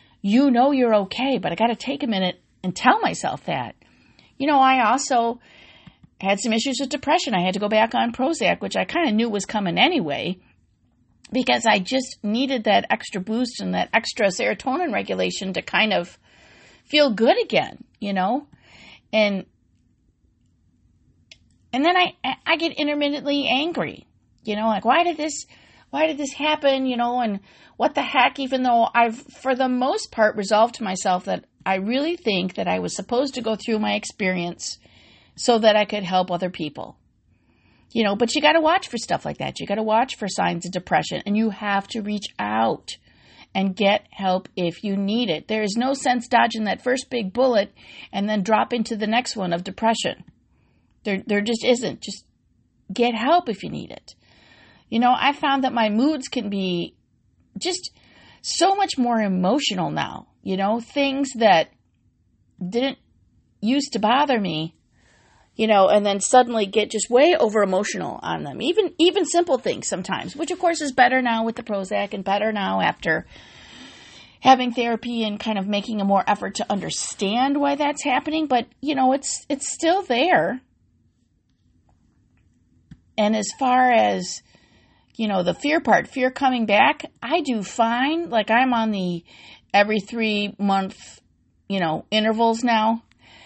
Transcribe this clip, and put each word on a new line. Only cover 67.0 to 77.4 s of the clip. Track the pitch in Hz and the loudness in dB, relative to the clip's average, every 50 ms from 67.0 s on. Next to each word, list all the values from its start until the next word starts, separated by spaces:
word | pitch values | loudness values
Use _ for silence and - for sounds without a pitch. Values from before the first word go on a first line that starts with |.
| - - | -2 2
way | 233 247 285 339 359 - | 4 6 6 6 6 4
over | - 214 202 220 | 2 2 2 2
emotional | 208 190 190 185 208 - - 196 160 - - - - | 2 2 2 0 -2 -2 -4 -6 -6 -8 -8 -8 -6
on | - 165 160 147 | -6 -6 -6 -6
them. | 143 131 - | -8 -8 -4
Even, | - 277 349 440 403 349 - - | -2 -2 0 0 0 0 0 2
even | 320 349 320 403 359 | 2 4 4 2 0
simple | - - 339 349 339 285 247 | 0 2 0 2 2 0 0
things | - 196 147 - - | 0 -2 -4 -4 -6
sometimes, | - - 180 180 - - - - - - | -6 -6 -6 -4 -4 -4 -6 -6 -8 -8
which | 277 330 277 | -8 -6 -6
of | 359 359 | -4 -2
course | - 339 339 320 | 0 0 0 -2
is | 302 285 254 | -4 -2 2
better | - 247 240 254 262 | 4 4 4 4 2
now | 254 240 226 226 226 | 0 0 0 -2 -2
with | 226 226 - | -4 -6 -6
the | |
Prozac | 226 - 214 196 190 190 208 202 202 196 - | -8 -6 -6 -6 -4 -4 -4 -4 -4 -4 -6
and | 202 185 | -6 -4
better | - 196 202 208 220 214 | -2 0 0 0 0 -2
now | 214 196 185 190 196 | 0 -2 0 0 0
after | 180 170 - - - 170 160 165 - - - - - - - - - - - - - - - - - - - - - - _ _ | 0 0 -2 -2 -2 -2 -2 -2 -2 -8 -16 -20 -20 -20 -20 -20 -20 -20 -20 -20 -20 -20 -20 -20 -20 -20 -20 -20 -20 -20 _ _
having | - 254 262 247 254 247 | 4 6 6 6 4 0
therapy | 240 254 233 233 233 226 - 240 240 233 226 | -2 -2 -2 -2 -2 -4 -4 -6 -4 -4 -4
and | 214 208 208 | -4 -4 -6
kind | - 226 214 202 | -6 -4 -4 -4
of | 190 202 | -2 -2
making | 208 202 196 - 220 214 | -2 -2 -4 -4 -4 -2
a | 196 | 0
more | 196 196 196 - | 2 2 2 2
effort | - 208 202 202 196 190 | 0 -2 -2 -4 -6 -6
to | - 208 - | -6 -4 -4
understand | 208 196 180 160 - - - - - - 208 196 208 240 | -4 -4 -4 -6 -6 -8 -8 -10 -8 -4 -4 -2 0 0